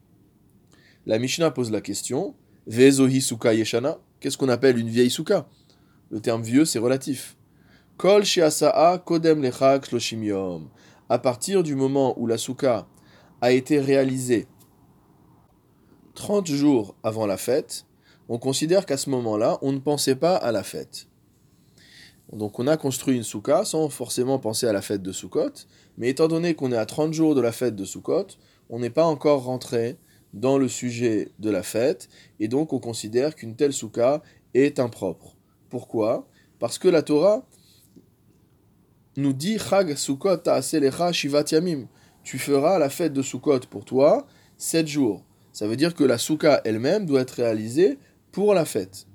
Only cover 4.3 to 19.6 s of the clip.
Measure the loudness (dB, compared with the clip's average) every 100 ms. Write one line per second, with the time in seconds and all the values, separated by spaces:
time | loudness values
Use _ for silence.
4.3 | -2 0 2 2 2 -2 2 2 2 -2
5.3 | -2 -2 _ _ _ _ _ -12 -6 -4
6.3 | -4 2 2 2 0 -2 -2 -4 -8 -10
7.3 | -20 _ _ _ _ _ -2 4 4 4
8.3 | 2 2 2 2 4 4 4 0 0 2
9.3 | 2 2 2 4 4 0 -4 -4 -6 -4
10.3 | -2 -4 -6 -12 -20 -20 _ -4 0 0
11.3 | -2 -2 0 0 0 0 2 0 0 -2
12.3 | -2 -4 -2 0 0 -4 _ _ -20 -20
13.3 | -2 2 2 4 0 4 2 2 0 0
14.3 | 0 -2 _ _ _ _ _ _ _ _
15.3 | _ _ _ _ _ _ _ _ -14 -4
16.3 | -2 0 2 4 2 0 -6 -6 -2 -2
17.3 | -2 0 -2 -2 -12 -16 _ _ _ -10
18.3 | -6 -4 -2 2 2 2 -4 -2 -2 -2
19.3 | 0 0 0